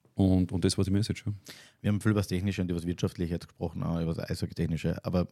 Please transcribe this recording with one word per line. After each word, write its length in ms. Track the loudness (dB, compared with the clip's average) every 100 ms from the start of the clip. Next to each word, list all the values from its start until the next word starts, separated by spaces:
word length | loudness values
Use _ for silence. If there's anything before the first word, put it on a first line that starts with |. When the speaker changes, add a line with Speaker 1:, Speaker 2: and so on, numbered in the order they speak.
| _
Speaker 1:
Und, 360 | 2 4 6 2
und 140 | 2
das 120 | 2 2
war 80 |
die 60 | 2
Message, 340 | 2 0 -2
ja. 80 | -4 -8 -12 -20 -20 _
Speaker 2:
Wir 120 | -2
haben 80 | 2
viel 100 | 2
über 80 | 2
das 80 | 2
Technische 340 | 0 0 0
und 80 | -2
über 120 | -2
das 80 | -2
Wirtschaftliche 460 | -2 -2 -2 -2
jetzt 120 | -2 -6
gesprochen, 380 | _ -6 -4
auch 160 | -2 0
über 120 | 0
das 160 | -2 -4
Eishockey-Technische. 720 | -4 -4 -2 -2 0 -2 -2
Aber 240 | 0 0 0